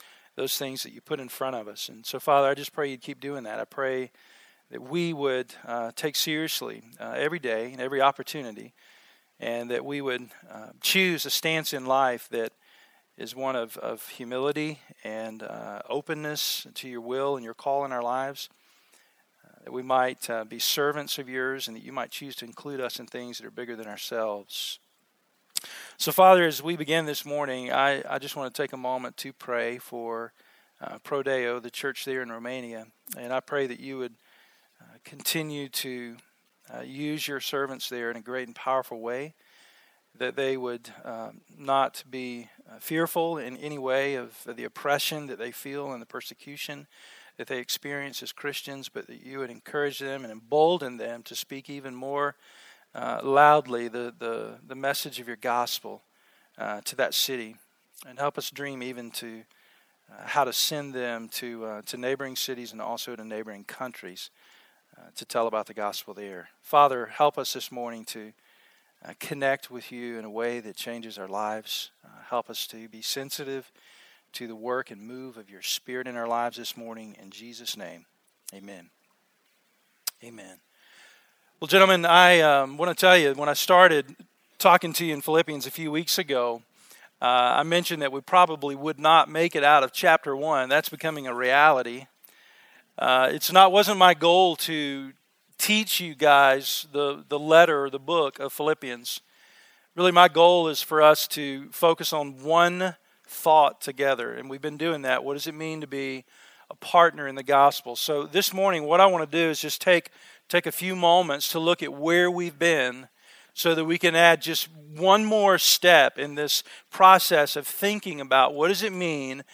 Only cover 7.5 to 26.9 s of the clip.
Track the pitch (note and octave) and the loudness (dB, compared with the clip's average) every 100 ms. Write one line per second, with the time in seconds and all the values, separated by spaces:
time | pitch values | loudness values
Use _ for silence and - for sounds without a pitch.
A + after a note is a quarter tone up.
7.5 | A2 A#2+ C3 B2+ C#3 C#3 - C3+ D#3 B2 | -4 -6 -8 -6 2 2 2 -6 -10 -12
8.5 | G#2+ A#2 _ _ _ _ _ _ _ A#2+ | -14 -18 _ _ _ _ _ _ _ -8
9.5 | A#2 A#2+ A#2+ C3+ C#3+ C#3 B2+ B2 - - | -6 -4 -6 -6 -6 -6 -6 -8 -20 -20
10.5 | A2 A2 - - F#3+ F#3 D#3+ C#3 - E3 | -20 -20 -6 0 2 2 0 -2 -2 0
11.5 | D#3+ D3+ C#3+ B2+ C3 C3+ A#2+ - A#2+ A2+ | -2 -2 -4 0 2 2 0 -6 -6 -6
12.5 | - _ _ _ _ _ - A2+ B2+ C3 | -8 _ _ _ _ _ -16 -14 -8 -4
13.5 | C3 A2+ - A#2 A2+ - - A#2+ B2+ C#3 | -4 -6 -8 -8 -8 -12 -14 -8 -4 -2
14.5 | D3 D#3 D3 - - A2+ A2 A2+ A2 - | -2 -6 -8 -16 -18 -12 -10 -10 -12 -14
15.5 | A2 A2 G#2 - C3 - D#3 D3+ D3 - | -12 -12 -14 -8 -8 -6 -8 -8 -6 -6
16.5 | - C#3 - C3 A#2+ A#2 C3 C#3 C#3 A#2 | -6 -10 -14 -14 -12 -6 -4 -2 -4 -8
17.5 | A2+ C#3+ C#3 C#3 B2+ A#2+ B2+ C3+ C#3 - | -10 -4 -4 -4 -4 -4 -4 -6 -10 -16
18.5 | _ _ _ _ _ _ _ _ _ _ | _ _ _ _ _ _ _ _ _ _
19.5 | _ - B2+ B2+ C3 B2+ B2+ - A#2 A2 | _ -14 -10 -2 0 0 -4 -8 -8 -8
20.5 | A#2 - - C#3+ D3 C#3+ - C3 C3 C3 | -6 -4 0 -2 -2 -6 -10 -8 -6 -4
21.5 | C3+ B2+ A2+ G#2+ C3+ A#2 - C#3 B2 A#2+ | -6 -10 -12 -12 -10 -10 -12 -14 -16 -18
22.5 | A#2+ D3 C#3 B2 - A#2 B2+ B2 A#2 A2+ | -16 -12 -8 -8 -10 -14 -14 -14 -14 -16
23.5 | G#2+ A#2+ A#2 G#2+ G#2 - A#2 A2 G#2 G2 | -14 -12 -12 -14 -14 -10 -6 -4 -6 -10
24.5 | - - - _ _ _ _ _ _ _ | -12 -12 -12 _ _ _ _ _ _ _
25.5 | - - - - - - D3+ F#3 F#3 E3+ | -12 -12 -14 -18 -8 0 8 10 10 6
26.5 | C#3 D3 E3+ D3 | 0 -6 -6 -2